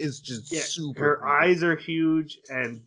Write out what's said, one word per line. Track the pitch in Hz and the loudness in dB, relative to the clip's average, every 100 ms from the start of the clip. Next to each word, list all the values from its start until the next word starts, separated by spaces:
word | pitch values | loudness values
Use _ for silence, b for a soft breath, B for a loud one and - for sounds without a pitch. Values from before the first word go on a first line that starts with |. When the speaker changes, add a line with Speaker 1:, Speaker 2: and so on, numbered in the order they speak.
Speaker 1:
is | 156 131 | -4 -6
just | - 120 - | -10 -12 -8
Speaker 2:
yeah, | 160 | -6
Speaker 1:
super | 139 165 151 135 | -6 -6 -6 0
Speaker 2:
her | 147 143 | 2 2
Speaker 1:
creepy. | 135 143 170 | 2 4 4
Speaker 2:
eyes | 175 | 4
are | 170 156 | 2 0
huge | - 165 160 160 156 - - | -2 0 2 2 0 -8 -10
and | 131 123 117 | -6 -4 -6